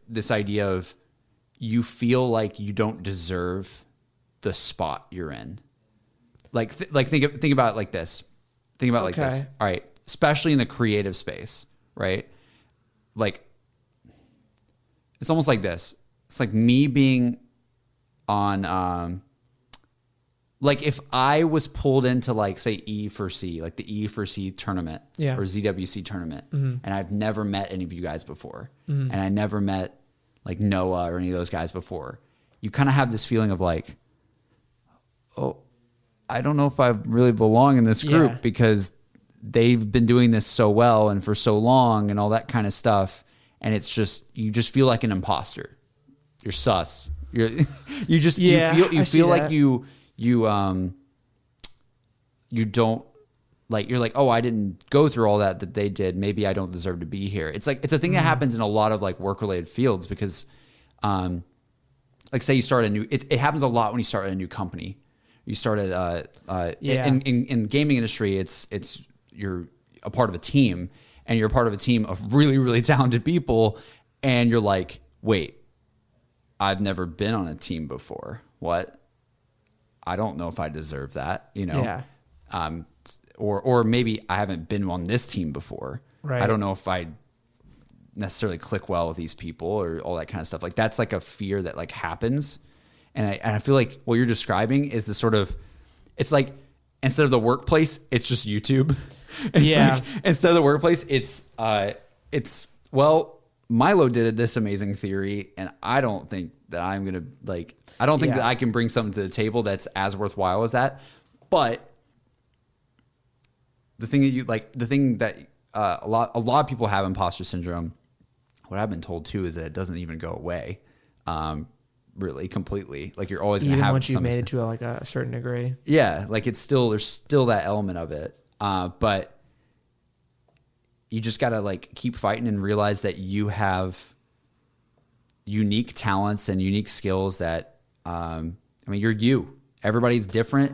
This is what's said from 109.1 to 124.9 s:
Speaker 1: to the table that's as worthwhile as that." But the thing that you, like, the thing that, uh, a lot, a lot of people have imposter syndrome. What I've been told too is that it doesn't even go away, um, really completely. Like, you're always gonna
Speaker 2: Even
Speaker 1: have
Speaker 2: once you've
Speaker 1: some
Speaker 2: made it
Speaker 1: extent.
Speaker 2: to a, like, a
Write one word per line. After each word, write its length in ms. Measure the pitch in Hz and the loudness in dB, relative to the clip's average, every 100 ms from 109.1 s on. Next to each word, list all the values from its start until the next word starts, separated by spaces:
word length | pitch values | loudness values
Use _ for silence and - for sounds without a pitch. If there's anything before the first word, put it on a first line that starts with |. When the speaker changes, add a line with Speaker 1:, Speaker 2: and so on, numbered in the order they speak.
Speaker 1:
to 80 | 101 | -4
the 40 | 95 | -6
table 340 | - 107 120 | -2 -2 -2
that's 220 | 104 98 - | -2 -4 -6
as 220 | 98 98 98 | -4 -4 -2
worthwhile 460 | 101 - 92 95 | -6 -2 0 0
as 100 | 117 | 0
that." 300 | 123 139 - - - _ _ _ | 0 -2 -4 -16 -20 _ _ _
But 360 | 175 127 117 - _ _ _ _ _ _ _ _ _ _ _ _ _ _ _ _ _ _ _ _ - | 2 2 -2 -10 _ _ _ _ _ _ _ _ _ _ _ _ _ _ _ _ _ _ _ _ -12
the 80 | 113 | -2
thing 160 | 143 | 2
that 60 | 135 | 2
you, 160 | 127 | 0
like, 280 | 120 110 - | -2 -4 -6
the 140 | 127 117 | -8 -2
thing 320 | 139 135 104 | 2 2 2
that, 180 | 113 - 69 _ _ | -2 -4 -16 _ _
uh, 240 | 104 101 82 | -2 -2 -2
a 60 | - | -2
lot, 240 | 113 117 | 0 0
a 60 | 117 | -2
lot 200 | 113 135 | 2 2
of 60 | 143 | 2
people 180 | 113 110 | -2 0
have 180 | 98 | 0
imposter 400 | 98 95 90 - | 0 -2 -2 -4
syndrome. 480 | 90 90 87 85 85 - _ _ _ _ _ _ _ | -8 -6 -6 -6 -8 -12 _ _ _ _ _ _ _
What 120 | 95 | -6
I've 100 | 107 | -4
been 100 | 87 | -6
told 260 | 82 85 78 | -8 -10 -8
too 180 | 104 90 | -6 -6
is 80 | |
that 100 | 82 80 | -6 -8
it 60 | |
doesn't 240 | 82 92 85 | -8 -6 -8
even 220 | 85 80 | -10 -10
go 140 | 82 | -10
away, 480 | 82 85 87 55 95 _ _ _ _ - | -8 -8 -8 -8 -14 _ _ _ _ -8
um, 400 | 80 78 76 - _ _ _ _ - | -6 -6 -6 -10 _ _ _ _ -10
really 320 | 92 65 92 | -8 -6 -8
completely. 640 | 101 82 101 82 69 95 - | -6 -6 -8 -8 -12 -12 -10
Like, 140 | 92 | -8
you're 120 | 92 | -4
always 200 | 101 101 | 0 0
gonna 120 | 143 | 2
Speaker 2:
Even 100 | 135 | 2
Speaker 1:
have 100 | 139 | 4
Speaker 2:
once 140 | 135 131 | 2 0
you've 60 | |
Speaker 1:
some 80 | 127 | 0
Speaker 2:
made 80 | 120 | 0
it 100 | 120 | -2
Speaker 1:
extent. 80 | 113 | -2
Speaker 2:
to 140 | 127 | -4
a, 40 | 113 | -4
like, 160 | 113 | -6
a 220 | 117 | -8